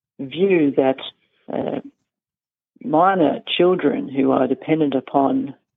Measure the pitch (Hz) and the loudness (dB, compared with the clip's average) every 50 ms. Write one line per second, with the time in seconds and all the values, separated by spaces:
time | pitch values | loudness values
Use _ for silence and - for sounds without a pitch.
0 | _ _ _ - 143 131 123 160 190 196 185 165 147 143 127 147 135 131 131 - | _ _ _ -14 -12 -10 -2 0 2 2 4 4 2 2 2 2 2 2 0 -2
1 | - - _ _ _ _ _ _ _ - - - - - - - - 285 _ _ | -8 -18 _ _ _ _ _ _ _ -10 -8 -6 -4 -4 -6 -6 -8 -12 _ _
2 | _ _ _ _ _ _ _ _ _ _ _ _ _ _ _ _ - - 156 160 | _ _ _ _ _ _ _ _ _ _ _ _ _ _ _ _ -6 0 2 4
3 | 180 190 196 185 151 139 127 - - - - - 175 180 185 - 147 - - - | 4 4 4 2 2 0 0 -4 -6 -6 -2 0 2 2 2 2 0 -2 -2 -2
4 | - - 131 135 135 135 131 135 131 123 131 - - 156 160 160 151 139 135 131 | -6 -6 -4 -2 0 2 2 2 0 0 -2 -4 -2 -2 0 0 0 0 -2 -4
5 | - - - 143 135 131 131 135 135 139 - _ _ _ _ | -4 -2 0 0 0 2 0 -2 -4 -6 -10 _ _ _ _